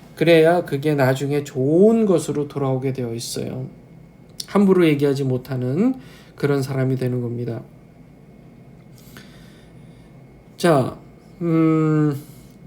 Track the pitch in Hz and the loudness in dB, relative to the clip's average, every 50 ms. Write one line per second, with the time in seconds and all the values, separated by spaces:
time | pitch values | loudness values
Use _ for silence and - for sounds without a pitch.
0 | - - - - 156 160 170 160 156 160 175 180 175 - 147 139 139 156 151 143 | -20 -14 -6 -2 2 4 6 6 6 6 4 2 0 -4 -4 -4 -2 0 0 2
1 | 131 127 131 135 143 139 143 143 139 - - 131 131 139 156 175 202 220 233 226 | 2 2 0 0 -2 -4 -4 -4 -4 -6 -4 -4 -2 2 4 6 6 6 6 4
2 | 220 196 180 151 156 - 214 220 220 147 - 139 139 135 131 131 127 135 127 127 | 2 2 2 0 0 -2 -4 -4 -4 -6 -6 -4 -2 -2 -2 -2 -2 -4 -4 -4
3 | 123 117 113 117 - - - - - - - 127 131 - - - - - - - | -6 -8 -8 -8 -10 -10 -10 -8 -8 -8 -8 -10 -12 -12 -14 -20 -20 -20 -20 -20
4 | - - - - - - - - - - - 196 208 190 190 185 175 160 147 135 | -20 -20 -20 -20 -20 -20 -16 -16 -10 -4 0 2 4 4 4 4 4 2 2 2
5 | 143 143 135 135 139 131 127 123 - - 131 127 127 123 135 165 220 262 254 - | 2 0 0 0 -2 -2 -4 -4 -6 -6 -8 -6 -4 -4 -2 0 0 -2 -2 -4
6 | - - - - - - - - - 143 143 139 131 131 135 131 131 131 131 123 | -10 -20 -20 -20 -20 -20 -12 -6 -2 -2 -2 -2 -2 -4 -4 -4 -2 -2 -2 -2
7 | 131 123 123 123 120 117 117 120 123 117 113 123 - - - - - - - - | -2 -4 -4 -4 -6 -6 -6 -8 -8 -8 -8 -10 -12 -18 -20 -20 -20 -20 -20 -20
8 | - - - - - - - - - - - - - - - - - - - - | -20 -20 -20 -20 -20 -20 -20 -20 -20 -20 -20 -20 -20 -20 -20 -20 -20 -20 -20 -20
9 | - - - - - - - - - - - - - - - - - - - - | -20 -20 -20 -20 -20 -20 -20 -20 -20 -20 -20 -20 -20 -20 -20 -20 -20 -20 -20 -20
10 | - - - - - - - - - - - - - 175 156 135 - - - - | -20 -20 -20 -20 -20 -20 -20 -20 -20 -20 -10 -2 2 2 2 2 2 -2 -6 -12
11 | - - - - - - - - 175 170 160 160 160 160 160 156 156 156 156 156 | -18 -20 -20 -20 -20 -20 -14 -8 -4 0 0 2 2 2 2 2 2 2 2 2
12 | 151 151 139 135 - - - - - - - - - | 2 0 -2 -4 -8 -16 -20 -20 -20 -20 -20 -20 -20